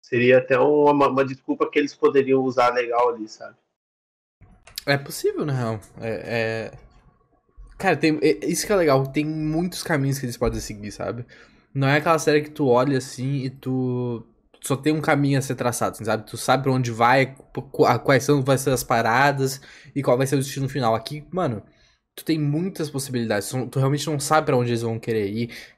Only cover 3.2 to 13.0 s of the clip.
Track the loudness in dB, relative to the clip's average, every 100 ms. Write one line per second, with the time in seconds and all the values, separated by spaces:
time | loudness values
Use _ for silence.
3.2 | -10 -14 -20 _ _ _ _ _ _ _
4.2 | _ _ -20 _ -18 -10 -2 -2 -4 -4
5.2 | -4 -2 -4 -2 -4 -6 -10 -12 -8 -8
6.2 | -6 -4 -2 -4 -8 -14 -20 _ _ _
7.2 | _ _ _ -20 -20 -4 -2 2 2 2
8.2 | 2 2 -2 -4 0 2 4 4 2 -2
9.2 | -4 -4 -2 -2 -4 -6 -2 0 0 -2
10.2 | -6 -4 -4 -4 -10 -12 -12 -8 -8 -8
11.2 | -12 -20 -20 _ _ -2 2 2 2 2
12.2 | 4 2 0 -2 2 4 4 0